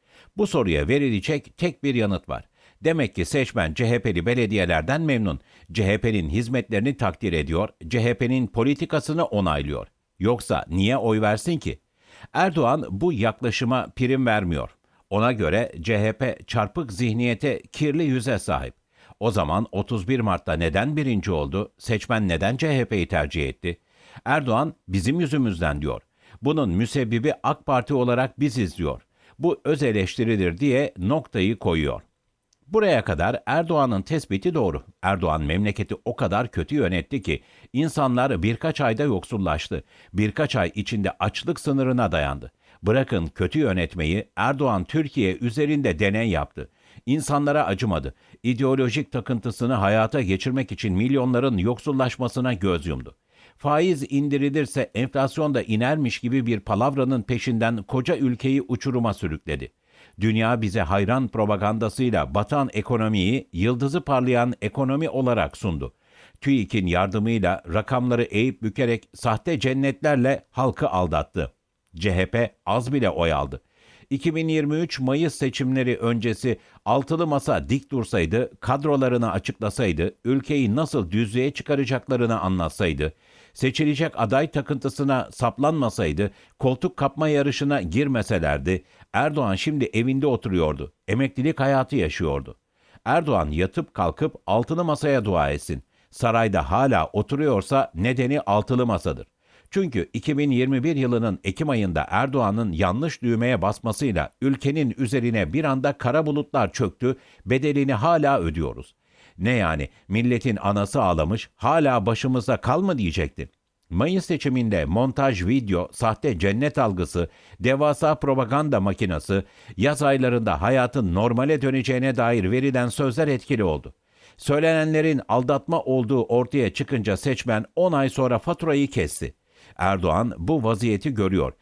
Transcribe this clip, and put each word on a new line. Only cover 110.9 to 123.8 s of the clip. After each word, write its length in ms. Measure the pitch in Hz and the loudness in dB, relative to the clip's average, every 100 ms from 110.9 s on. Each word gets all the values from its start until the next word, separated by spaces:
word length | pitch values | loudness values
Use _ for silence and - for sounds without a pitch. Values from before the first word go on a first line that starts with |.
| 143 | 2
ağlamış, 480 | 101 85 78 113 - _ | 2 2 0 -2 -6 _
"Hala 500 | 117 160 143 123 101 | 0 4 4 2 2
başımızda 500 | 113 127 127 113 113 | 0 0 0 0 0
kal 260 | 120 151 | 0 0
mı?" 160 | 196 147 | 2 0
diyecekti. 500 | 90 80 76 - - _ _ _ - | 0 0 -2 -4 -14 _ _ _ -6
Mayıs 360 | 87 143 185 - | 0 2 0 0
seçiminde 580 | 156 143 127 117 95 | -2 0 0 2 0
montaj 640 | 73 98 131 135 135 104 90 | 2 2 0 2 0 2 2
video, 420 | 135 110 87 90 | 0 2 0 -2
sahte 460 | - 113 107 151 92 | -2 -2 0 -2 0
cennet 400 | 98 104 147 151 | 0 2 0 2
algısı, 500 | 117 90 85 87 82 - - - | 0 0 -2 -2 -4 -6 -20 -4
devasa 540 | 120 135 147 139 156 | 0 2 2 2 0
propaganda 640 | 151 143 131 117 139 151 120 | 2 0 0 0 0 2 2
makinası, 640 | 98 90 101 80 - 98 - - - 101 | 2 0 -2 -2 0 -2 -2 -12 -12 0
yaz 260 | 127 147 | 0 2
aylarında 600 | 143 139 127 120 107 78 | 2 4 2 2 0 0
hayatın 520 | 98 131 123 135 98 | 2 4 2 0 0
normale 480 | 87 117 117 139 156 | 2 2 2 2 2
döneceğine 540 | 135 135 123 127 135 127 | 2 0 0 0 0 2
dair 340 | 117 120 92 | 2 2 2
verilen 380 | 123 139 127 123 | 2 2 2 0
sözler 400 | - 139 113 151 | 0 -2 0 0
etkili 360 | 127 - 127 | 0 0 0
oldu. 300 | 95 76 | 2 0